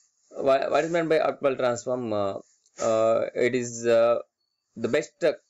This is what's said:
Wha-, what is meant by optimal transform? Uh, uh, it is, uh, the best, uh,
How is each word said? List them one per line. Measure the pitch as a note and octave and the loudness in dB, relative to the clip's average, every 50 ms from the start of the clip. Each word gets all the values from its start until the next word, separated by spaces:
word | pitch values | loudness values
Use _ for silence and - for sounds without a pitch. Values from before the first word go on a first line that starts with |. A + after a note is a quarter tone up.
| _ _ _ _ _ _ | _ _ _ _ _ _
Wha-, | - - - C3 C3 C3+ - - | -12 -4 0 2 2 2 2 0
what | - C#3+ D#3 | 0 0 0
is | E3 | 0
meant | E3+ E3+ E3 D#3 | -2 -2 0 2
by | D#3+ D#3 | 2 2
optimal | - - C3 - - C#3 C3 A#2+ | 2 0 -2 -2 -2 -2 -2 0
transform? | B2+ B2 A#2+ A#2 - B2 B2+ B2+ B2 A2+ | 0 -2 -2 -2 -4 -6 -6 -4 -4 -4
Uh, | G#2+ G#2 G2+ G2 G2+ - - _ _ _ _ _ _ - | -2 -2 -2 -2 -4 -6 -12 _ _ _ _ _ _ -4
uh, | - A#2 A2+ A2 A2 A2+ A2+ - - - - | -2 0 2 2 4 2 2 2 0 -2 -2
it | - B2 A#2+ B2 | 0 0 0 0
is, | B2+ A#2+ A#2+ A#2 A#2 A#2 A#2 | -2 -4 -4 -8 -4 0 2
uh, | A#2 A#2 A#2 A#2 A#2+ - - - _ _ _ _ _ _ _ _ _ | 4 4 4 4 2 0 -2 -8 _ _ _ _ _ _ _ _ _
the | - A#2 A2+ | -8 -4 -2
best, | A#2+ D3 D#3 - - _ F3 | -2 -2 -2 -4 -6 _ 0
uh, | D#3 C#3 - _ | 0 0 -2 _